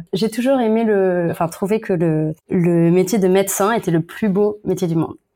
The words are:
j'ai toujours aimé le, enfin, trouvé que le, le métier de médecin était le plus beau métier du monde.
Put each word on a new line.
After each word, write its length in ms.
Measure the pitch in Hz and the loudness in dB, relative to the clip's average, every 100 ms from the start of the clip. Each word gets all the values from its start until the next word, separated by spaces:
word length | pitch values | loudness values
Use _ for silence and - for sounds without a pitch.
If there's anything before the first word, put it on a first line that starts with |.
| 165 | -6
j'ai 160 | 175 220 | -4 -4
toujours 300 | 220 247 269 | -2 0 2
aimé 240 | 226 220 226 | 2 2 2
le, 420 | 202 190 175 170 | 2 2 0 -2
enfin, 160 | 160 165 | -2 -4
trouvé 320 | - 190 214 | -4 -2 -2
que 100 | 220 | -2
le, 420 | 180 170 156 156 156 - | -2 0 0 -2 -6 -4
le 420 | 185 175 170 165 | 0 2 4 4
métier 260 | 180 185 226 | 4 2 0
de 80 | 185 | 2
médecin 460 | 196 196 - 202 | 2 0 -2 -2
était 180 | 226 - | -2 0
le 80 | 165 | -2
plus 280 | 165 - 220 | -2 -4 -2
beau 300 | 190 208 208 | 0 0 -2
métier 240 | - 180 180 | -6 -4 -2
du 80 | 165 | -2
monde. 200 | 143 110 _ | -2 -6 _